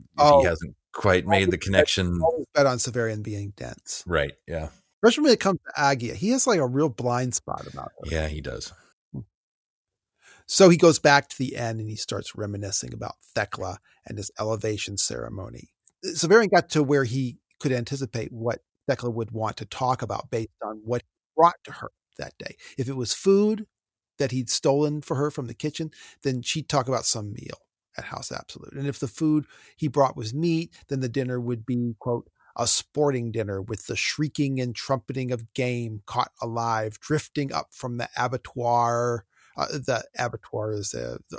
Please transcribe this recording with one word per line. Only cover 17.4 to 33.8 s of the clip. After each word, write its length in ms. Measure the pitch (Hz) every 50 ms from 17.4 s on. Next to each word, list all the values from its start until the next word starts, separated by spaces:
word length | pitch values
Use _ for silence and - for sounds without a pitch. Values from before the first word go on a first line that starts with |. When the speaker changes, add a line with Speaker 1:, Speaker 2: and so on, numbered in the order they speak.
| _ _ _ _
Speaker 2:
could 120 | - 143 127
anticipate 600 | 123 120 - 143 139 139 117 - 123 - - -
what 280 | 113 113 117 113 - - _ _ _ _ -
Thekla 240 | 135 - - 123 113
would 180 | 113 113 107 110
want 240 | 110 110 107 101 -
to 60 | -
talk 380 | - - - 131 123 127 - -
about 280 | 113 101 - - -
based 180 | - 117 113 - - _ 120
on 160 | 104 110 110 107
what 180 | 110 120 123 -
he 60 | _ _ _ _ _ _
brought 260 | - 165 170 175 - -
to 80 | - -
her 180 | - 110 - - _ _ _ _ -
that 180 | - - - -
day. 180 | - - - - - - -
If 120 | - 127 120
it 80 | 139
was 180 | 131 123 110 -
food 520 | - - 190 196 196 208 208 220 208 220 - _ _ _ _ _ _ _ _ _ -
that 140 | 147 131 127
he'd 180 | 131 123 113
stolen 500 | - - - 147 139 143 151 151 151 151 143
for 120 | - 165
her 140 | 131 139 151
from 160 | - - 135
the 80 | 120 117
kitchen, 360 | - - 151 147 - 160 156 - - - - - _ -
then 200 | 135 131 127 120
she'd 260 | - - 160 135 -
talk 200 | - 143 123 123
about 180 | 131 117 -
some 260 | - - 117 104 104 101
meal 260 | - - - - - _ _ _ _ _ _ _
at 80 | - -
House 240 | - - - - - -
Absolute. 400 | - - - - - - - -
And 120 | 143 139
if 120 | 143 135 -
the 100 | - 127
food 380 | - - 160 156 151 151 143 - - - - - _
he 120 | _ - 151
brought 280 | 123 151 139 135 -
was 180 | - 117 110 113
meat, 400 | 143 165 170 165 160 170 160 - - - _
then 120 | 143 135
the 80 | 131 127
dinner 320 | 117 135 131 123 127 123
would 240 | 120 120 123 117 110
be, 300 | - 127 120 120 120 117 -
quote, 300 | - 127 120 120 - - _ _ _ _ _
"a 100 | - 120
sporting 640 | 120 - - - - - 143 151 143 139 127 120 117 110
dinner 300 | 113 110 101 101 95 95
with 240 | 104 113 -